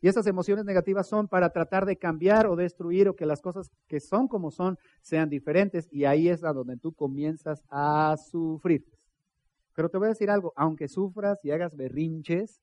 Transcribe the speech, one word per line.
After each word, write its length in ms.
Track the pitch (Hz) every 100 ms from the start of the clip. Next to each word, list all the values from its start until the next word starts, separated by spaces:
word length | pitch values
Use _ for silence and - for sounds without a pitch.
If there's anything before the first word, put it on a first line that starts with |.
Y 60 | 175
esas 200 | 208 208
emociones 380 | 185 175 202
negativas 440 | 202 190 190 196 185
son 200 | 214 208
para 220 | 185 175
tratar 360 | 175 165 190 196
de 100 | 185
cambiar 500 | 180 160 180 214 220
o 80 |
destruir 540 | 170 180 - 170 180 196
o 80 | 185
que 100 | 156
las 140 | 147
cosas 300 | 185 175 175 _ _
que 120 | 151
son 280 | - 196 262
como 220 | 214 165
son 260 | - 185 180 _ _
sean 280 | - 156 160
diferentes, 600 | 143 143 160 202 170 160
y 140 | 147
ahí 240 | 143 147 170
es 160 | 170
a 80 | 165
donde 240 | 139 123 123
tú 160 | 160
comienzas 720 | 160 147 135 151 160 - 147 _
a 460 | 139 147 151 156 156
sufrir. 680 | - 170 165 160 - 147 - _ _ _ _ _ _ _ _
Pero 140 | - 165
te 100 | 196
voy 80 | 208
a 40 |
decir 200 | 214 202
algo, 220 | 208 175 -
aunque 320 | 156 156 147
sufras 520 | - 196 185 202 202
y 80 | 143
hagas 240 | 151 175
berrinches 840 | 156 131 123 160 160 147 170 214 _